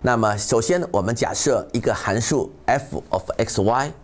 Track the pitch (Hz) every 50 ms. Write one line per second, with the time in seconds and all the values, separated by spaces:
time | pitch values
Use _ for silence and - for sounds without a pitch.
0 | - 123 123 117 110 107 104 101 - - 127 113 110 - 175 175 175 - - 101
1 | 92 107 120 - 131 - - - - 147 123 117 - - - 117 98 127 104 -
2 | - 104 95 117 113 - 156 131 - - - - - - 123 139 - - - 67
3 | - - - 95 - - - - 113 - - 113 98 104 117 131 139 151 160 -